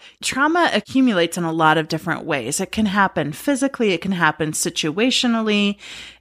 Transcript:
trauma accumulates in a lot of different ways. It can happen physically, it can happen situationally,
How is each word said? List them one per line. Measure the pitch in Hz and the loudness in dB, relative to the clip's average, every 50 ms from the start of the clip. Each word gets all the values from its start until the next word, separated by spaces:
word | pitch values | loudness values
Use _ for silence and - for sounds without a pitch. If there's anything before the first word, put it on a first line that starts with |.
| - - - - - | -20 -20 -14 -8 -6
trauma | - - 262 285 311 330 359 330 - - | -4 -2 0 2 2 2 2 2 2 2
accumulates | 208 - - - 269 262 247 208 175 170 165 - | -2 -2 0 2 2 4 4 4 2 2 0 0
in | 180 170 | -2 -4
a | 165 | -2
lot | 160 165 160 156 156 | 0 2 4 4 4
of | 160 156 | 4 2
different | - 165 156 - 170 151 - - | -2 -4 -4 -4 -4 -6 -4 -4
ways. | 151 151 135 110 123 156 - | -4 -4 -4 -4 -4 -4 -4
It | 190 - | -6 -4
can | - 220 220 | -2 -2 0
happen | 196 185 208 196 185 - 180 143 143 151 | 0 2 2 2 2 2 -2 -4 -4 -4
physically, | - - 285 285 247 277 269 - - 233 202 | -4 -2 -2 0 0 0 -2 0 0 0 0
it | 180 147 | 0 0
can | - 190 190 | -2 -2 -2
happen | 175 170 151 151 - 160 156 147 | 2 2 2 2 0 -2 -4 -2
situationally, | - - 170 165 - - 156 147 196 233 262 240 - - 240 226 226 220 214 208 208 202 202 202 - - - - - - - - - | -4 -4 -4 -4 -2 -4 -2 0 0 0 0 2 0 0 0 0 0 0 0 2 2 2 0 -2 -4 -10 -18 -18 -18 -18 -20 -14 -8